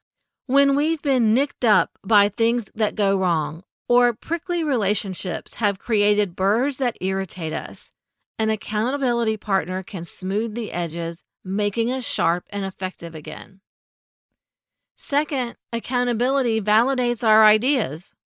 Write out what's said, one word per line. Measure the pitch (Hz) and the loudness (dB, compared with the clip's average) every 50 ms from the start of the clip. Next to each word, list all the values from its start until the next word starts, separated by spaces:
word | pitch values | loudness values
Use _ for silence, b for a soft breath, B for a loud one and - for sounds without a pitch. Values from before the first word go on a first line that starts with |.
| _ _ _ _ _ _ _ _ _ - | _ _ _ _ _ _ _ _ _ 2
When | 247 277 277 277 277 | 4 4 4 4 4
we've | 277 294 320 330 302 | 2 2 0 0 -2
been | - 294 269 254 233 214 214 | 0 0 2 2 4 4 2
nicked | 254 285 277 - _ - | 2 0 0 -2 _ 2
up | 233 208 180 170 - _ _ - | 2 4 4 2 0 _ _ -2
by | 190 220 208 202 202 | 2 2 4 4 2
things | - - 220 233 240 247 202 - - | 2 0 0 2 0 0 -4 -6 -4
that | 208 220 190 - | -2 -2 -2 0
go | - 208 196 196 190 | 0 0 2 2 2
wrong, | 190 180 170 156 151 147 156 165 - _ _ _ _ - | 2 2 2 0 0 -2 -6 -10 -14 _ _ _ _ 2
or | 240 240 247 240 226 | 2 4 4 4 2
prickly | - - - 320 339 - - 349 349 320 | -2 -4 -4 -4 -4 -2 -2 -2 -2 0
relationships | 302 277 233 208 185 208 - - 190 180 - - 185 160 143 - - - | 0 0 0 2 0 0 0 -2 -6 -6 -6 -4 -4 -4 -4 -6 -10 -6
have | - 233 202 196 - | -2 -2 -2 -2 -2
created | - - 233 208 202 208 208 202 208 185 170 | -4 -2 0 2 2 2 2 2 0 0 -2
burrs | - 190 196 214 233 254 285 262 - | -2 0 0 2 2 0 0 -2 -2
that | 269 240 - - | -2 -4 -2 -2
irritate | - 190 196 190 190 180 - 185 170 160 156 | -4 -2 -2 -2 -4 -6 -6 -8 -6 -4 -4
us, | 143 85 - 196 - - - _ _ _ _ _ _ _ _ _ - | -4 -6 -8 -10 -14 -16 -16 _ _ _ _ _ _ _ _ _ -2
an | 220 220 | 0 0
accountability | 220 214 - - 220 214 220 247 269 277 277 247 240 240 233 220 220 208 | 0 -2 -4 -4 -4 -2 -2 0 -2 0 0 0 0 0 0 0 -2 -2
partner | - - 196 190 - 170 185 185 185 | -2 -2 -2 -2 -2 -2 -4 -6 -6
can | - - 185 175 | -6 -8 -8 -8
smooth | - - - 185 185 196 208 226 226 208 | -8 -8 -6 -4 -2 0 0 -2 -2 -2
the | 240 226 - | -4 -6 -4
edges, | - 175 170 165 151 170 165 165 165 - - _ _ _ - | -4 -4 -4 -4 -4 -4 -4 -4 -6 -8 -12 _ _ _ -8
making | 185 190 202 208 208 202 233 226 233 | -4 -2 0 0 0 0 0 0 0
us | 254 262 240 | 0 -2 -4
sharp | - - - 185 165 170 180 - _ | -4 -2 0 0 0 0 0 -4 _
and | - 202 196 | -6 -6 -6
effective | 190 - - 190 185 - - - 165 160 | -6 -6 -6 -6 -8 -6 -8 -10 -10 -10
again. | 160 - 156 151 156 - - - 190 _ _ _ _ _ _ _ _ _ _ _ _ _ _ _ _ _ _ _ _ _ _ _ _ _ _ _ - | -10 -10 -10 -10 -10 -12 -14 -20 -20 _ _ _ _ _ _ _ _ _ _ _ _ _ _ _ _ _ _ _ _ _ _ _ _ _ _ _ -16
Second, | - - 277 285 302 - 302 262 247 233 - - _ _ | -8 -2 -2 -2 0 0 -2 -4 -4 -4 -6 -12 _ _
accountability | - 233 - - 262 247 247 247 240 214 240 254 277 277 254 240 220 220 | -8 -6 -4 -2 -2 0 0 0 0 0 0 0 0 0 0 0 0 0
validates | 190 214 214 220 240 269 269 247 247 240 240 - 247 | 0 2 2 2 2 2 0 0 0 0 -2 0 2
our | 226 214 220 214 | 4 4 6 6
ideas. | 214 214 214 214 269 294 262 180 131 143 165 - - _ _ _ | 6 6 4 2 0 0 0 0 -2 -4 -8 -12 -16 _ _ _